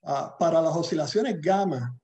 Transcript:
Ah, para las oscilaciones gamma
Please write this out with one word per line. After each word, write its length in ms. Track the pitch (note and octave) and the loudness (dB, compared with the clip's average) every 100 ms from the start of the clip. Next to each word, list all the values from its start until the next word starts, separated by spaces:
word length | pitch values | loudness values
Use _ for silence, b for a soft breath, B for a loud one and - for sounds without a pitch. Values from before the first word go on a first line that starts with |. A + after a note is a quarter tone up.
Ah, 320 | - C#3+ - - | -4 -4 -6 0
para 220 | E3+ D#3+ | 2 4
las 140 | D#3+ | 2
oscilaciones 640 | D#3+ E3 E3 C#3+ G#3 C4 F#3 | 0 -2 -2 0 0 0 -2
gamma 560 | D#3 F#3+ G3 C3+ A#2+ - | 0 2 2 -2 -6 -8